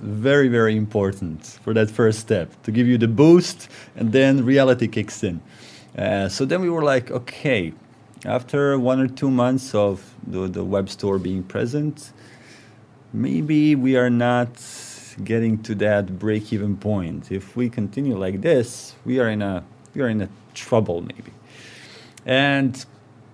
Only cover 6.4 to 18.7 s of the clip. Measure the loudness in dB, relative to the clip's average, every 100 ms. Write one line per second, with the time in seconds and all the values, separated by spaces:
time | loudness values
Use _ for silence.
6.4 | -2 -2 -2 0 2 0 0 -8 -8 -6
7.4 | 0 0 -2 -8 -20 -20 -20 -12 -4 -4
8.4 | -2 0 0 2 2 2 0 -2 0 2
9.4 | 2 0 -2 0 0 -2 -10 -18 -10 -6
10.4 | -6 -6 -4 -2 -4 -4 -2 -2 -2 -6
11.4 | -6 -6 -4 -4 -4 -6 -14 -20 -20 -20
12.4 | -20 -20 -20 -20 -20 -20 -12 -6 -4 -2
13.4 | 0 2 4 4 2 2 4 2 2 2
14.4 | 0 -6 -18 -18 -18 -18 -18 -12 -4 0
15.4 | 0 -2 -4 -2 2 2 0 -4 -2 -2
16.4 | -2 -4 -4 -4 -2 -2 -4 -8 -8 -10
17.4 | -8 -4 -4 -4 -6 -4 -4 -2 -4 -2
18.4 | 2 2 0